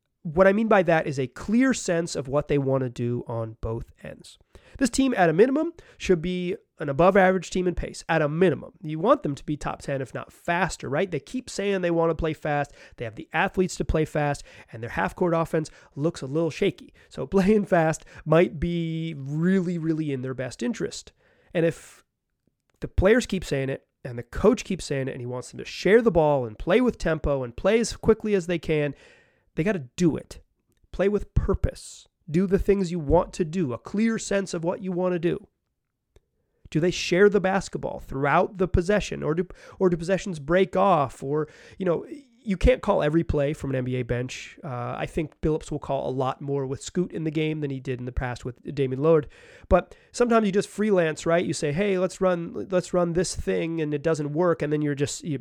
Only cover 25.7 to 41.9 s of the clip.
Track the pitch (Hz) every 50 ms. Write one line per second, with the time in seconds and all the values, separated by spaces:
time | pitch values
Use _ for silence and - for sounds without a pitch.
25.7 | - - - 175 202 233 233 233 165 170 156 151 147 139 123 113 107 - - 160
26.7 | 180 240 254 233 - - - 170 160 151 - 156 143 135 127 120 - - - 190
27.7 | 220 233 226 - - - - - 220 220 - 214 208 190 165 175 180 170 - -
28.7 | 156 151 147 147 139 - - - - _ _ _ _ _ _ _ _ - 160 208
29.7 | 220 180 131 123 _ - 180 160 127 64 - - - - - _ _ _ _ _
30.7 | _ _ _ _ - - 208 202 208 202 208 - _ - - - 185 - - -
31.7 | - - - - - - - _ _ _ _ - 147 175 196 185 190 185 - -
32.7 | 196 202 190 165 175 175 147 139 151 175 - 214 - - 185 151 156 190 170 127
33.7 | 113 - - - - 202 226 233 226 208 - - 208 196 196 - - 170 160 170
34.7 | 196 - 196 185 180 170 180 180 180 175 156 175 156 - - _ _ _ _ _
35.7 | _ _ _ _ _ _ _ _ _ _ _ _ _ _ _ _ _ _ _ -
36.7 | - 160 156 185 170 - - - 175 175 202 208 196 202 170 185 196 196 - -
37.7 | - 147 139 - - - - - - 135 139 143 143 170 202 - 220 180 190 175
38.7 | - 190 175 175 208 202 - - - 143 143 143 160 170 185 - - - - -
39.7 | - - 196 180 175 160 165 165 196 175 - 202 180 151 135 143 170 185 196 190
40.7 | - 185 190 196 180 156 139 120 - - 139 135 147 156 151 - - - - -
41.7 | - - 190 180